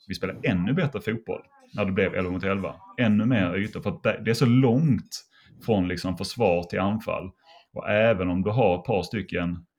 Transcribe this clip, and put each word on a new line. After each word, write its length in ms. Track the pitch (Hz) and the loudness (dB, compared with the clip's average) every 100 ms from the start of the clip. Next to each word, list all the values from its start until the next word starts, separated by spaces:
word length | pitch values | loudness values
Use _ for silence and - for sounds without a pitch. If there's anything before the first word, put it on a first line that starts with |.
| - | -12
vi 80 | 90 | -8
spelar 200 | 92 92 | -6 -4
ännu 300 | 139 92 92 | -2 0 0
bättre 280 | 156 147 101 | 0 -2 -4
fotboll 400 | - 113 - - - _ _ - | -6 -6 -6 -10 -12 _ _ -4
när 100 | 95 | -2
det 60 | |
blev 240 | 95 92 95 | 2 0 0
elva 160 | 92 | -4
mot 120 | 90 | -2
elva. 320 | 95 98 87 - - - | -2 -2 -4 -10 -12 -2
Ännu 280 | 117 104 131 | 2 4 4
mer 300 | 120 90 92 | 2 2 0
ytor, 260 | 104 - | -4 -4
för 80 | 101 | -6
att 140 | 82 | -2
det, 180 | 110 - 110 | -2 -2 0
det 40 | |
är 60 | 113 | 2
så 100 | 123 | 4
långt 760 | 123 131 120 156 101 - - - _ _ - - | 6 6 4 4 2 -2 -16 -16 _ _ -10 -2
från 220 | 104 90 | 0 0
liksom 300 | 90 95 85 | -2 -4 -6
försvar 460 | 95 - 107 87 | -6 0 2 2
till 160 | 87 98 | -2 -2
anfall. 520 | 98 110 - - 92 _ _ - _ | 0 -2 -4 -8 -8 _ _ -20 _
Och 160 | - - | -10 -2
även 400 | 104 113 101 90 | 2 4 2 0
om 120 | 90 | 0
du 60 | 98 | 0
har 260 | 113 107 87 | 2 2 2
ett 40 | 90 | 0
par 180 | 101 | -2
stycken 640 | 87 107 95 87 87 87 - | -2 -6 -4 -4 -4 -6 -12